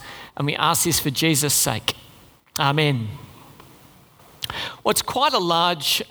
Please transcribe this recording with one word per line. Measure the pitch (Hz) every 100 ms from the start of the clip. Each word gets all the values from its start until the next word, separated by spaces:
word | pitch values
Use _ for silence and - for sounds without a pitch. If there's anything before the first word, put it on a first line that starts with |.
| - - - -
And | 143
we | -
ask | 151 170 175
this | 143
for | 156
Jesus' | - 160 147 147
sake. | - - 107 - - - - - _ _ -
Amen. | 143 147 151 131 107 - - - - - - - - - - - - - - - - -
Well, | -
it's | 208
quite | - 254 294
a | 254
large, | 175 165 175 170 135 - -